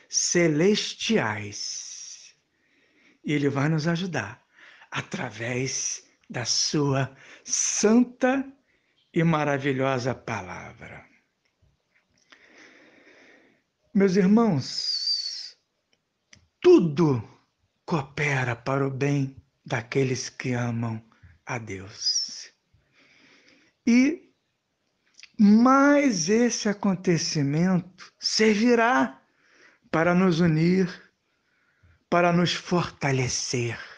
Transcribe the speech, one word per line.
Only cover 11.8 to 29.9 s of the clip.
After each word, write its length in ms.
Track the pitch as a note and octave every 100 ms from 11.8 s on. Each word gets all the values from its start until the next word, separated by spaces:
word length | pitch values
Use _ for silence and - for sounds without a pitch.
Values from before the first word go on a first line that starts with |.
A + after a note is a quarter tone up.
| _ _ _ _ _ - _ - - - _ _ _ - _ _ _ _ _ _ _
Meus 240 | G3+ G3 F#3
irmãos, 1400 | F#3 G#3+ A3+ C#3+ - - - - - - - - - - _ _ _ _ _ _ _ - _ _
tudo 680 | F4+ E4+ E3+ C#3 D#3+ B2 - - _ _ _ _ -
coopera 680 | D#3+ C3+ - D3 C#3 B2
para 320 | A#2 C3+ C#3 C#3
o 60 |
bem 500 | C3+ C#3+ C#3+ C3+ - - _ -
daqueles 600 | B2 - C#3 C3 B2 -
que 240 | - C3
amam 500 | B2 A#2+ A#2 A#2 A2 - _ - _ -
a 120 | A#2+
Deus. 960 | G#2+ F#2+ F#2+ - - - - - - _ _ _ _ _ _ _ _ _ _ _ _ _ -
E 420 | A#3+ C4+ F4+ - _ _ _ _ _ _ _ _ _ - -
mais 880 | G3+ A3 B3+ C4+ C#4+ C#4+ C#4+ F#3 D#3
esse 400 | A3+ A#3+ - G#3
acontecimento 1500 | G3+ G3+ F#3 F#3 D#3+ - D#3+ C#3 D3+ F#3 F3+ - - - _
servirá 1000 | - - A3 G3+ A#3+ A#3 A#3 C4+ B3+ - _ _ _ _ - _
para 240 | _